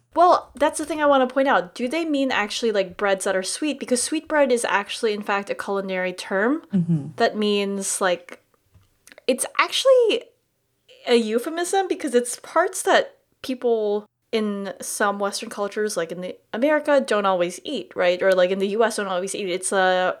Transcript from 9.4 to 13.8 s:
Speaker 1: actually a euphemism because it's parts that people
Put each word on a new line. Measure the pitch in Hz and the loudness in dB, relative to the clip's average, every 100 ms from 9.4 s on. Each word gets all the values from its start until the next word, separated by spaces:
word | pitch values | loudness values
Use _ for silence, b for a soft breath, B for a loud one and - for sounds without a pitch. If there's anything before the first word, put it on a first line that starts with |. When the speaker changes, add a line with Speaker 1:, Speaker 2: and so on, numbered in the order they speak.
| - - | -2 -2
Speaker 1:
actually | 330 - 523 508 453 277 - _ _ _ _ _ _ - - | 0 2 4 6 6 0 -4 _ _ _ _ _ _ -12 0
a | 240 | 2
euphemism | 214 226 330 330 349 392 381 | 2 -2 -4 -6 -2 0 0
because | 330 302 | -4 0
it's | 240 240 - | 0 0 -8
parts | - 320 370 - | -4 0 0 -2
that | 392 247 - _ _ _ | 2 2 2 _ _ _
people | - 247 247 226 | -10 -4 0 0